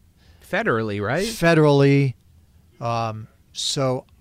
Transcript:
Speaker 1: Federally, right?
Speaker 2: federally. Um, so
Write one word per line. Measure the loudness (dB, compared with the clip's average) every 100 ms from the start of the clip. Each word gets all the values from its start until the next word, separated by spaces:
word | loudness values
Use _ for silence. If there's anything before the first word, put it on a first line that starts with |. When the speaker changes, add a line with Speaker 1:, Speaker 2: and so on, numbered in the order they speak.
| _ _ _ _ -8
Speaker 1:
Federally, | -4 -2 -2 -2 -4
right? | -4 -4 -4
Speaker 2:
federally. | -2 2 4 4 6 4 4 0 -4 _ _ _ _ _ -12
Um, | -6 -4 -6 -8 -16 _ _
so | -12 -8 -4 -2 -4 -8 _